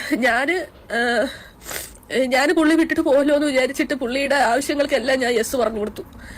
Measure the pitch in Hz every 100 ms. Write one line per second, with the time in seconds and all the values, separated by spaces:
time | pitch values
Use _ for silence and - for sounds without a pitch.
0 | - 294 240 233 285 359 294 - - 226
1 | 240 240 262 - - - - - - -
2 | - 233 254 254 285 330 311 320 320 320
3 | 311 277 285 285 302 262 254 269 269 285
4 | 233 262 277 277 226 254 277 285 285 269
5 | 247 269 240 233 220 262 220 226 208 -
6 | - - -